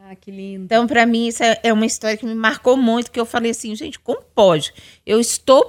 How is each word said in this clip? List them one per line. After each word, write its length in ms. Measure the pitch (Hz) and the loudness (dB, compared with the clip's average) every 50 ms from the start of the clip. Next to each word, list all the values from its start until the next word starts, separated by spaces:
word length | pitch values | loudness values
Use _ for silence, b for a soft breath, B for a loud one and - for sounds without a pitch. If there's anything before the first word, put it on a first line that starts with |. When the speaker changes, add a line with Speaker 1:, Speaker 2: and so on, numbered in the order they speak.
| 196 190 190 | -20 -20 -20
Speaker 1:
Ah, 40 | |
que 140 | 190 _ - | -20 _ -18
lindo. 340 | 196 190 190 196 196 190 185 | -16 -14 -14 -14 -12 -14 -4
Speaker 2:
Então, 220 | 180 226 226 240 | 0 2 2 2
pra 200 | 226 294 240 233 | 2 2 2 2
mim, 200 | 233 233 226 233 233 | 2 2 0 -2 -4
isso 140 | 233 - 247 | -4 0 0
é, 160 | 226 220 - - | 0 0 0 0
é 100 | 233 220 | 0 2
uma 140 | 214 220 | 2 0
história 300 | 220 - - - 214 220 214 | 0 -2 -4 -4 -6 -6 -4
que 80 | - | -6
me 80 | 226 226 | -8 -6
marcou 420 | 226 220 220 - - - 254 254 | -2 -2 -2 -2 0 0 2 2
muito, 340 | 269 254 226 226 240 240 - | 4 2 2 0 0 -2 -4
que 80 | - 247 | -6 -6
eu 60 | 226 | -6
falei 240 | - - 240 233 233 226 | -4 -4 -4 -4 -4 -4
assim, 220 | - - 220 214 | -6 -8 -10 -10
"Gente, 240 | 220 311 - 247 - | -10 -12 -14 -16 -14
como 220 | _ - 269 508 - _ _ | _ -8 -8 -8 -8 _ _
pode? 380 | 240 208 185 165 151 143 - B B B B B B B | 4 4 6 4 2 0 -6 B B B B B B B
Eu 120 | - 208 226 | -2 0 0
estou 460 | 233 - - - - - 262 277 - | 0 0 -4 -4 2 4 6 6 6